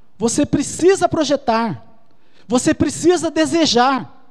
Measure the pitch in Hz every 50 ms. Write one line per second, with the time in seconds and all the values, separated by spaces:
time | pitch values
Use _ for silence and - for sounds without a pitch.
0 | - - - - 214 233 - 302 294 - - 285 269 - - - 311 370 392 -
1 | 359 339 - 330 302 247 294 269 - - 220 226 233 220 147 110 - - - -
2 | - - - - - - - - - - 226 254 - 320 302 - - 302 - -
3 | - 330 359 311 302 320 302 320 311 269 302 339 311 - 214 240 240 277 269 240
4 | 151 - - - - -